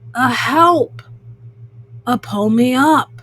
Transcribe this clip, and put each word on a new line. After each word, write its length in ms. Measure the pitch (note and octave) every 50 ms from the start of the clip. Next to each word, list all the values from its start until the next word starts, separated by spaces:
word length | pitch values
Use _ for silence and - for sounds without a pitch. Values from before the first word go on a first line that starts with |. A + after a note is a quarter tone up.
| - - -
A 140 | A#3 B3+ B3+
help! 720 | A#3 G3+ - - C4 D#4 E4+ F4 F4 D#4 B3 - - - - - - - _ - - _ - - - - - - _ - - _ - - -
A 120 | - B3 -
pull 320 | - - G#3 G3+ G#3 G#3+
me 240 | A3 A3+ A#3+ B3+ B3+
up. 480 | B3+ C#4 D#4 D#4 C#4 - _ - -